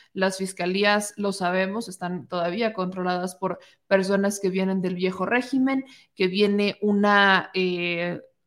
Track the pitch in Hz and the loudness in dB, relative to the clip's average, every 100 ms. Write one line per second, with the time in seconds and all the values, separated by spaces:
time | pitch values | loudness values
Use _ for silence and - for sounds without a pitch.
0 | _ - 190 190 190 - 180 190 202 208 | _ -2 -2 -2 -6 -4 -2 0 2 2
1 | 208 - 202 196 180 185 190 175 160 175 | 0 -4 -4 -2 -2 0 -2 -4 -8 -8
2 | 180 180 123 180 170 185 233 214 185 185 | -6 -6 -6 -4 -2 -2 -2 -2 -6 -4
3 | 185 180 180 - 190 - - _ - 196 | -2 -2 -4 -4 -6 -6 -12 _ 0 0
4 | 190 196 196 202 190 185 190 190 180 180 | 2 2 0 0 -2 0 0 0 -2 -2
5 | 185 185 185 240 254 269 262 269 269 - | -2 -2 -2 -2 0 0 0 0 -4 -14
6 | _ - 185 185 208 202 202 - 208 202 | _ -2 0 4 2 4 0 0 0 2
7 | 208 202 202 190 - 190 185 175 175 170 | 4 6 6 4 2 0 0 0 -2 -2
8 | 175 170 - _ | -4 -6 -10 _